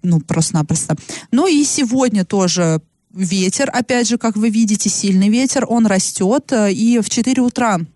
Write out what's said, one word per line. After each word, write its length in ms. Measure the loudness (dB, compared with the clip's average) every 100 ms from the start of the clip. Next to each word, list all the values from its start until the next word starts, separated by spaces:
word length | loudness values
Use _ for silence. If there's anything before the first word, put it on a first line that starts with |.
ну, 180 | 0 0
просто-напросто. 760 | 0 -2 0 -2 -2 -4 -4 -6 -8 -16 -2
Ну 140 | 0 2
и 180 | 2
сегодня 640 | 2 0 -2 0 0 0 0
тоже 560 | 0 0 0 0 -2 -4 _ _
ветер, 560 | -6 -4 -2 -2 -2 -2
опять 360 | -2 -2 -2 0
же, 100 | -2
как 180 | -2 -2
вы 140 | 0
видите, 400 | 2 0 0 -2
сильный 400 | -2 0 2 2
ветер, 380 | 2 0 -2 0
он 160 | 2 2
растёт, 640 | 2 -2 -2 0 0 0
э, 200 | 0 0
и 280 | 2 2 2
в 80 | 0
четыре 320 | -2 0 0
утра 380 | 0 0 0 0 -4